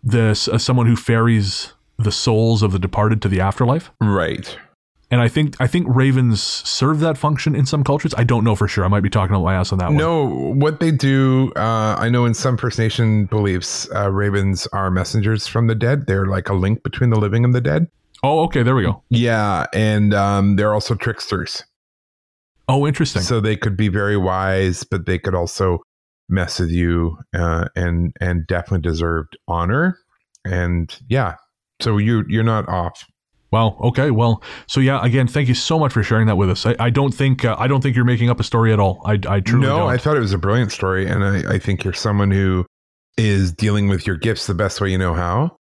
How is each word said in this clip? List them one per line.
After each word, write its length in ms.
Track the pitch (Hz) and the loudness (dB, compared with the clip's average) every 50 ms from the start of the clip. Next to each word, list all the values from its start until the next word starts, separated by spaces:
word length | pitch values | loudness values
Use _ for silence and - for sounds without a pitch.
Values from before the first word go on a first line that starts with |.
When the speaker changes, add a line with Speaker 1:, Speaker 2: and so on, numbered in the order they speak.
| - | -2
Speaker 1:
This, 440 | 127 104 117 113 110 107 - - - | 0 0 2 2 2 2 0 -2 -2
uh, 100 | - 110 | -2 -2
someone 300 | - - 123 123 117 113 | 0 2 2 2 4 2
who 80 | 117 | 2
ferries 760 | 110 - - 117 113 113 117 117 110 101 98 - - - - - _ _ _ _ - | 0 0 0 0 2 4 4 4 2 2 0 -4 -8 -10 -12 -18 _ _ _ _ -2
the 120 | 110 104 | -2 -2
souls 520 | - - - 127 113 110 113 113 117 104 110 | -2 -2 -2 0 2 2 2 2 2 2 2
of 80 | 101 | 2
the 80 | 92 95 | 0 0
departed 420 | 90 92 - - 104 107 110 107 | -2 -2 -2 0 2 2 2 0
to 80 | - 101 | 0 0
the 100 | 95 92 | 0 0
afterlife. 520 | 92 98 95 - 127 120 135 165 - - _ _ | 0 0 0 0 0 0 0 0 -2 -8 _ _
Speaker 2:
Right. 560 | 110 107 101 95 82 80 - - - - - - - _ _ _ _ _ _ _ _ _ | 0 0 2 2 0 -2 -4 -6 -8 -12 -16 -18 -20 _ _ _ _ _ _ _ _ _
Speaker 1:
And 100 | 123 123 | 0 2
I 60 | 120 117 | 2 2
think, 280 | - 156 156 147 139 - | 2 2 0 0 0 -2
I 80 | 131 123 | -4 0
think 180 | - 175 175 - | 0 0 0 2
ravens 520 | 123 127 131 135 131 127 127 120 113 98 | 2 2 4 4 4 2 4 2 2 0
serve 600 | - - - - - - - - 131 139 156 151 | -2 -4 -6 -6 -6 -6 -4 0 0 0 2 2
that 160 | 160 165 156 - | 0 0 0 0
function 340 | - 151 151 131 - 156 143 | 0 -2 -2 0 0 -2 0
in 140 | - 135 131 | 0 0 0
some 160 | - 147 139 | 0 0 0
cultures. 320 | - 143 143 - 160 - - | 0 0 0 0 -2 0 0
I 60 | 120 | 2
don't 200 | 117 127 117 104 | 2 2 2 2
know 120 | 117 107 | 2 2
for 120 | 95 104 98 | 2 0 -2
sure. 160 | - - 95 | 0 0 0
I 40 | 92 | 2
might 140 | 101 104 | 2 2
be 80 | 95 95 | 0 0
talking 240 | - 110 95 90 107 | 0 0 0 2 2
out 80 | 95 87 | 0 2
my 100 | 85 95 | 2 0
ass 180 | 92 92 - | 0 0 0
on 60 | - 92 | -2 -2
that 120 | 90 85 | 0 2
one. 80 | - 147 | 2 2
Speaker 2:
No, 280 | 156 165 170 160 143 123 78 64 67 71 101 | 2 2 0 0 0 0 -2 -4 -4 -2 0
what 240 | 139 143 151 156 147 | 2 2 2 0 0
they 100 | 170 165 | 0 0
do, 600 | 156 135 - 139 135 135 135 131 131 131 131 - - | 0 2 2 2 2 4 4 4 4 2 2 0 -2
uh, 420 | - - 113 113 110 110 110 107 - | -2 -2 0 0 0 0 0 0 -2
I 100 | - 117 | 0 0
know 160 | 120 123 120 | 2 2 2
in 80 | 120 113 | 2 0
some 240 | - - 131 127 110 | 0 0 -2 -2 0
First 220 | - 123 - - | -2 -4 -2 0
Nation 460 | 113 110 - - 117 110 110 107 104 | -2 -2 0 0 2 2 2 2 0
beliefs, 640 | 92 - 107 104 101 90 90 87 - - - - - - | 0 0 0 0 0 0 -2 -4 -6 -8 -8 -8 -6 -4
uh, 160 | 104 101 101 | -2 -2 0
ravens 560 | 98 95 101 104 98 101 98 98 98 90 - - | 0 0 0 0 0 0 0 0 -2 -2 -4 -8
are 220 | - 98 95 95 | -6 -4 -2 -2
messengers 560 | 90 90 92 - - 113 101 110 110 104 - | 0 -2 -2 -2 -2 -2 0 0 0 -2 -4
from 220 | - - 120 117 113 | -4 -2 0 0 0
the 80 | 113 | 0
dead. 320 | 107 113 117 139 147 139 - | 0 0 0 0 0 0 -2
They're 180 | 98 98 98 | 0 0 0
like 240 | 95 98 95 90 - | 0 -2 -2 -2 -2
a 40 | 98 | -2
link 280 | 92 90 98 110 - | 0 2 0 0 -2
between 300 | _ - - - 131 120 | _ -8 -4 0 0 2
the 80 | 113 107 | 2 2
living 240 | 104 101 98 117 120 | 2 0 0 2 2
and 80 | 123 123 | 2 2
the 80 | 127 | 2
dead. 260 | 120 139 147 156 170 165 _ _ _ _ _ - - | 0 0 0 0 -2 -2 _ _ _ _ _ -4 -2
Speaker 1:
Oh, 160 | 135 151 160 160 | 0 2 2 0
okay. 180 | 165 - 147 117 | 0 0 0 0
There 120 | 120 131 | 2 2
we 80 | 131 98 | 2 2
go. 200 | - 95 - _ _ | 0 -2 -4 _ _
Speaker 2:
Yeah, 560 | 117 117 120 117 113 110 107 104 98 85 - - - | 0 2 2 2 0 0 0 0 0 -2 -4 -4 -2
and, 400 | 95 110 107 107 104 104 104 104 | 0 0 2 2 2 2 2 4
um, 420 | 101 98 101 101 101 98 101 101 | 2 2 2 2 2 2 2 2
they're 180 | 95 107 107 107 | 2 2 2 0
also 220 | 104 101 - 120 | 0 0 -2 -4
tricksters. 680 | 98 - 120 110 - - - 104 90 87 - - - - _ _ _ _ _ _ _ _ _ _ _ _ _ _ _ _ _ _ _ _ - | -2 -2 -6 -6 -6 -8 -6 -6 -6 -6 -6 -10 -12 -14 _ _ _ _ _ _ _ _ _ _ _ _ _ _ _ _ _ _ _ _ -2
Speaker 1:
Oh, 180 | 131 139 143 147 | 0 2 2 0
interesting. 340 | 139 - 165 - - - | 0 0 -2 -2 0 -4
Speaker 2:
So 200 | 92 - 123 113 | -2 0 0 0
they 160 | 101 110 110 98 | 0 0 -2 -2
could 180 | - 110 98 | -2 -4 -2
be 140 | 90 107 104 | 0 0 0
very 260 | 90 104 101 101 104 | 0 0 0 0 0
wise, 680 | 101 92 92 92 95 95 95 95 95 98 95 92 - - | 0 0 0 0 0 0 0 0 2 2 0 0 -2 -6
but 200 | _ - 95 85 - | _ -6 -6 -2 -2
they 120 | 92 87 | -4 -2
could 160 | - 101 90 | -2 -2 -2
also 440 | 90 87 85 - - 98 92 90 82 - _ _ _ _ _ _ _ _ _ | -2 -4 -4 -4 -2 0 0 0 -2 -4 _ _ _ _ _ _ _ _ _
mess 300 | 90 95 90 85 - - | -2 -2 -2 -4 -4 -4
with 100 | 92 82 | -2 -2
you, 480 | 82 87 87 85 85 85 85 82 82 - - _ - | 0 0 0 2 2 0 0 -2 -4 -8 -14 _ -4
uh, 320 | - 85 85 82 82 85 - _ | -2 -2 0 0 -2 -4 -4 _
and, 380 | 90 90 87 85 85 87 82 - - | -4 -4 -2 0 -2 -2 -2 -4 -4
and 260 | 95 90 87 85 80 - | -4 -2 -2 -4 -2 -2
definitely 400 | 92 87 87 - 98 92 78 87 | -4 -4 -2 -2 -4 -2 -2 -2
deserved 460 | 80 78 85 85 85 82 76 - - - _ - | -2 -2 -2 -2 -2 -4 -4 -8 -14 -20 _ -6
honor. 480 | 87 85 85 87 107 139 170 185 180 _ _ _ _ _ _ _ _ _ _ | -4 -2 -2 0 0 0 0 -2 -2 _ _ _ _ _ _ _ _ _ _
And 500 | - 92 90 90 87 87 85 85 80 - - - - | -6 -4 -2 -2 -2 -2 -2 -4 -6 -10 -20 -8 -4
yeah, 260 | 113 135 123 92 80 - _ _ _ _ _ _ _ _ | -2 -2 -2 -2 -6 -10 _ _ _ _ _ _ _ _
so 160 | - 120 110 104 | -4 -2 0 0
you, 260 | 104 110 120 110 104 - | 2 2 0 0 0 0
you're 140 | 87 110 113 | -2 0 0
not 240 | 113 113 107 101 - | 0 0 -2 -2 -4
off. 340 | 95 90 85 87 - - - _ _ _ _ _ _ _ _ _ | -4 -4 -4 -4 -8 -12 -20 _ _ _ _ _ _ _ _ _
Speaker 1:
Wow. 240 | - 110 113 110 - - - | 0 2 2 0 0 -2 -4
Okay. 280 | 120 120 - 135 151 | -2 0 0 0 0
Well, 300 | 123 110 120 117 113 - - - - - - - | 2 2 2 2 0 0 -4 -14 -18 -20 -14 -6
so 120 | - 139 | -2 0
yeah, 240 | 135 131 139 131 87 | 2 2 2 0 0
again, 240 | 123 117 135 127 117 | 0 2 2 0 0
thank 220 | - 151 143 123 | 0 0 0 0
you 40 | 127 | 0
so 220 | - - - 160 160 | 0 0 -2 0 0
much 140 | 156 135 | 0 0
for 120 | - 117 101 | 0 -2 0
sharing 240 | - - 110 113 107 | 2 2 2 2 2
that 100 | 104 92 | 2 2
with 120 | 101 92 | 2 0
us. 160 | 90 - - | 0 0 0
I, 80 | 107 120 - | -2 -2 0
I 100 | 113 120 | 0 0
don't 240 | 117 135 139 139 123 | 2 2 0 0 0
think, 300 | - 139 135 131 131 - | 0 0 0 2 2 0
uh, 140 | 120 110 - | -2 0 0
I 80 | 117 127 | 0 0
don't 140 | 143 135 | 0 2
think 160 | 131 139 120 123 | 0 0 0 2
you're 80 | 123 | 2
making 240 | 123 123 110 117 120 | 2 2 2 2 0
up 100 | 120 123 | 0 0
a 40 | - | -2
story 260 | - - 117 113 113 | -2 0 2 2 4
at 80 | 110 104 | 4 4
all. 220 | 101 95 90 - - | 2 2 0 -2 -2
I, 160 | - 107 104 95 - | -2 0 0 0 0
I 140 | 98 101 | -2 0
truly 240 | 92 104 117 131 135 135 | 0 2 2 2 2 2
Speaker 2:
No, 120 | 139 160 | 2 0
Speaker 1:
don't. 100 | 175 143 | 0 0
Speaker 2:
I 80 | 123 123 | 0 0
thought 180 | - 147 151 | 0 0 0
it 60 | 143 | 0
was 100 | 117 98 | 0 0
a 60 | 98 92 | -2 -2
brilliant 340 | 85 98 104 120 123 98 | 0 0 0 2 0 -2
story. 340 | - - - 95 95 92 95 | -2 -4 -2 -2 0 0 -2
And 160 | 92 - 110 98 | -2 -2 0 0
I, 300 | 98 98 95 - - - | 0 0 -2 -2 -2 -2
I 40 | 98 | -2
think 240 | - - 98 - - | 0 -2 -2 -2 -2
you're 80 | 98 | -4
someone 400 | 90 - - 110 104 101 101 98 | -6 -4 -2 -2 0 2 2 2
who 340 | 98 98 98 95 95 92 90 - _ _ _ _ _ _ _ _ _ - | 2 2 2 2 0 0 -2 -4 _ _ _ _ _ _ _ _ _ -2
is 340 | 110 107 101 98 95 87 | 0 2 2 2 0 -2
dealing 380 | 82 - 107 107 104 104 101 98 | -2 -2 -2 0 0 2 2 0
with 180 | 98 87 - - | 0 0 -2 -4
your 80 | 92 | -4
gifts 320 | 80 - 110 107 - - - | -2 -2 -2 -2 -2 -4 -6
the 60 | 98 | -2
best 260 | 82 104 95 - - | -2 -2 -4 -2 -4
way 100 | 101 98 | -2 -2
you 60 | 92 92 | 0 0
know 160 | 95 90 82 | 0 0 0
how. 420 | 82 87 87 90 113 147 170 - _ | -2 -2 -2 0 0 -2 -2 -4 _